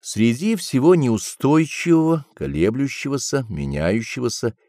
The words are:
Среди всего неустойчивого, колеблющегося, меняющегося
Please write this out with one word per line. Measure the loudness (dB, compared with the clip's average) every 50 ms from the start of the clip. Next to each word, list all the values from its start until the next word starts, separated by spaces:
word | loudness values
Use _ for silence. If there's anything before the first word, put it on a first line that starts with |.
Среди | _ -8 -2 2 2 2 2 0 -2 -2 -2 -2
всего | -4 -2 -2 2 4 6 6
неустойчивого, | 6 4 2 0 0 -2 -6 -10 _ 2 4 4 4 2 0 -4 -6 2 4 4 4 4 2 0 0 -2 _ _
колеблющегося, | -8 -8 -4 -2 0 0 2 2 0 -2 -4 -4 -6 -6 -6 -4 -4 -4 -2 -2 -4 -4 -4
меняющегося | -6 -6 -4 -4 -4 -2 0 0 0 0 -2 -6 -8 -4 -4 -4 -4 -2 -4 -6 -6 _ _